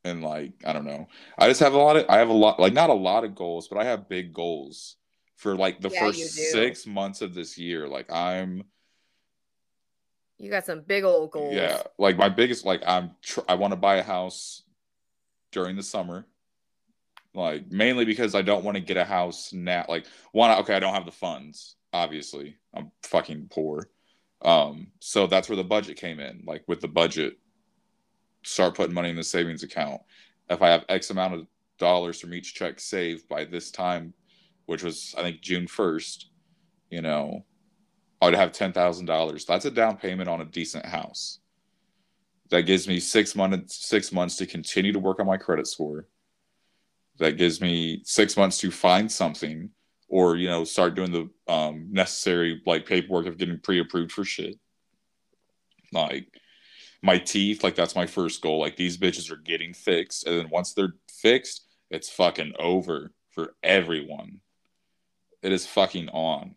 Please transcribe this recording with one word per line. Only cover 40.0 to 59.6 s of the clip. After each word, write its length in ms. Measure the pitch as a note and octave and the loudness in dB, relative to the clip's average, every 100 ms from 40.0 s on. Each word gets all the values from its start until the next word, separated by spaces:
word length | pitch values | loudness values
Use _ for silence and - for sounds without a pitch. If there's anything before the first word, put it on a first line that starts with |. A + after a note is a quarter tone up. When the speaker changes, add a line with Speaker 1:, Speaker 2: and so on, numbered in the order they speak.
| F#2+ F#2 F2+ | -6 -4 -4
Speaker 1:
on 120 | E2 | -6
a 40 | |
decent 400 | D#2+ F2 D#2+ D#2+ | -6 -8 -8 -10
house. 540 | - D#2+ C#2+ - - - _ _ _ _ _ _ _ _ _ _ _ | -8 -8 -8 -12 -12 -14 _ _ _ _ _ _ _ _ _ _ _
That 140 | F2 | 2
gives 240 | E2 F#2+ F#2 | 4 2 2
me 120 | F2+ | -4
six 360 | - A2+ G#2 | 2 2 2
mon-, 320 | G2+ F#2+ F#2+ - | 0 0 0 -6
six 440 | - - G#2+ - | -12 -2 0 0
months 240 | F2+ F2+ - | -4 -4 -4
to 80 | |
continue 460 | F#2 F2 D#2+ - F#2+ | -8 -8 -4 0 0
to 60 | G2+ | 0
work 200 | F#2+ F#2+ | -2 0
on 60 | |
my 120 | G2 F#2+ | 0 -2
credit 300 | - D#2+ - | 0 -2 -2
score. 400 | - D2+ D2+ - _ _ _ _ _ _ _ _ _ _ _ | -8 -8 -8 -14 _ _ _ _ _ _ _ _ _ _ _
That 200 | D#2+ D2 | 0 4
gives 240 | F2 D#2 | 2 2
me 400 | F2+ E2+ E2 D#2+ | 0 0 -2 -6
six 300 | - - G2+ - | -2 2 4 4
months 200 | F#2+ - | 2 2
to 120 | F#2 | -4
find 400 | - F#2 F#2 A2 | 2 4 4 2
something 580 | - E2 D2+ D#2 D#2 F#2+ _ _ _ _ | -2 -4 -4 -8 -8 -14 _ _ _ _
or, 280 | F#2 F2 | 4 4
you 120 | E2+ F2+ | 4 0
know, 160 | E2+ | -2
start 300 | D#2+ - F2+ | -2 2 2
doing 160 | E2+ F#2 | 2 -2
the, 180 | E2+ E2 _ - | -2 -6 _ -2
um, 360 | E2 D#2 D#2 E2+ | 0 0 -6 -4
necessary, 720 | F#2+ F#2 - - F2 E2+ D#2+ - | 0 0 0 0 2 0 -2 0
like, 180 | E2 | 0
paperwork 400 | - F2+ F2 F2+ | 2 -2 0 -4
of 120 | F2 E2 | -4 -6
getting 220 | F2 E2+ | -6 -6
pre-approved 520 | - F2+ D#2+ F2 E2+ | 0 0 0 -4 -4
for 120 | - | -6
shit. 320 | G2 - F#2 G2 _ _ _ _ _ _ _ _ _ _ _ _ _ | -8 -8 -10 -12 _ _ _ _ _ _ _ _ _ _ _ _ _
Like, 360 | E2 D2+ C#2 - - _ _ _ - - _ | -2 -2 -4 -10 -20 _ _ _ -20 -20 _
my 160 | F#2+ F#2 | 2 2
teeth, 460 | - G2+ G2+ G#2 | 2 0 0 0
like, 120 | F#2 | 0
that's 200 | F2 E2+ | 0 -2
my 100 | F#2 | 0
first 360 | F2 - E2+ - | -2 -2 -4 -2
goal. 180 | E2 D#2 | -2 0
Like, 160 | D2+ | -2
these 220 | - F2 F2 | -2 -4 0
bitches 340 | F#2 E2+ - | 0 0 -12
are 60 | D#2 | -12
getting 360 | D#2+ D#2+ | -6 -6